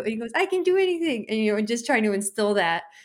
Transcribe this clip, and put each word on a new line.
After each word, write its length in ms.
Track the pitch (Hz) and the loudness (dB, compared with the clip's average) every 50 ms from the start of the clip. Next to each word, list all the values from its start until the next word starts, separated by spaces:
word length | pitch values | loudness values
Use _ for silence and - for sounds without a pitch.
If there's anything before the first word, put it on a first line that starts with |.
| - | -4
And 100 | 208 220 | -4 -6
he 40 | |
goes, 140 | 220 233 233 233 | -4 -6 -6 -2
I 100 | 302 370 | -2 -2
can 180 | 370 370 370 349 | 0 0 0 2
do 140 | 359 359 | 2 2
anything. 480 | 381 392 370 359 339 330 330 262 233 208 - | 2 2 2 0 0 -2 -2 -2 -2 -4 -2
And, 100 | 214 220 | -2 0
you 120 | 220 214 | 2 2
know, 60 | 214 | 2
and 100 | 208 220 | 2 0
just 180 | 208 233 233 233 | -2 -2 -4 -2
trying 180 | - 285 233 220 | 0 0 2 2
to 100 | 214 202 | 2 0
instill 400 | 196 208 208 - - 214 202 208 | 0 -2 -4 -2 0 0 2 2
that 280 | 202 180 165 165 139 - - - - | 2 2 2 0 -2 -4 -10 -20 -20